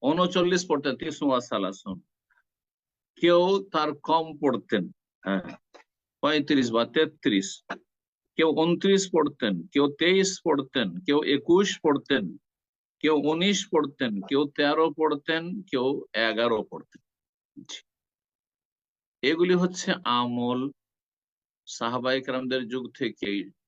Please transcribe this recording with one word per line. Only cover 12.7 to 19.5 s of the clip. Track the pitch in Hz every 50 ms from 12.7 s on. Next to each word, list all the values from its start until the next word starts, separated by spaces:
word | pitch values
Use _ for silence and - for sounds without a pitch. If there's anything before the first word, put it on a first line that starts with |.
| _ _ _ _ _ _
কেউ | - 151 156
উনিশ | 147 139 151 156 165 185 202 196 190 - -
পড়তেন, | - - - 139 - - 135 117 104 98
কেউ | - - 139 139 151 143 -
তেরো | - 147 143 151 156 160 160 151
পড়তেন, | 160 156 156 151 143 - - 160 165 165 175 190 208
কেউ | 185 - - 127 123 131 143 - - - -
এগারো | 104 113 113 104 110 117 120 113 107 98 -
পড়তেন। | - 78 - _ - - _ _ _ _ _ _ _ _ _ _ - - - - - - - _ _ _ _ _ _ _ _ _ _ _ _ _ _ _ _ _ _ _ _ _ _ _ _ _ _ _
এগুলি | - 139 165 165 175 180